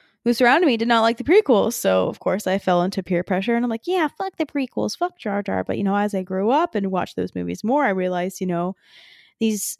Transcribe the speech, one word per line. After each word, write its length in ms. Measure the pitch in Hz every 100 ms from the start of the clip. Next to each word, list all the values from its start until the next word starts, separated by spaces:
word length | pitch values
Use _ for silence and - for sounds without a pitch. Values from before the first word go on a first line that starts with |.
| _ _
who 100 | 233
surrounded 320 | 240 240 285 349
me 100 | 233
did 120 | 233
not 140 | 233
like 140 | 226 233
the 60 |
prequels. 500 | 247 381 427 214 196
So, 340 | - 190 185 185
of 120 | -
course, 280 | - 190 190
I 100 | 190
fell 240 | - 175
into 220 | 185 202
peer 200 | 180 175
pressure. 320 | 180 185 196 233
And 80 |
I'm 60 | 240
like, 160 | 226 -
"Yeah, 220 | 370 302
fuck 300 | - 381 -
the 80 | 311
prequels. 520 | 285 262 - 214 -
Fuck 200 | 359 -
Jar 240 | 214 202
Jar." 200 | 202 190
But, 140 | 185 190
you 60 |
know, 120 | 202 202
as 200 | 208 196
I 80 |
grew 260 | 185 185 202
up 240 | 277 349 214
and 160 | 196
watched 240 | 185 190 -
those 200 | 185 185
movies 280 | 175 180
more, 200 | 214 285 262
I 40 |
realized, 520 | 190 185 180 180 -
you 60 | 185
know, 280 | 170 175 190 _ - - - _ -
these 380 | 220 208 -